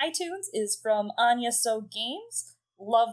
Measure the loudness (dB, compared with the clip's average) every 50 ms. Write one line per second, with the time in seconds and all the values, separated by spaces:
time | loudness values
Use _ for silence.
0 | -4 -2 -2 -4 -4 -4 -6 -8 -8 -6 -4 -2 -2 -2 -4 -4 0 0 2 2
1 | 2 -2 0 2 4 4 4 4 2 0 0 0 0 0 0 -2 -4 -10 -10 -8
2 | -8 -8 -8 -8 -10 -8 -8 -8 -8 -8 -16 _ _ _ _ -14 -4 2 4 4
3 | 4 4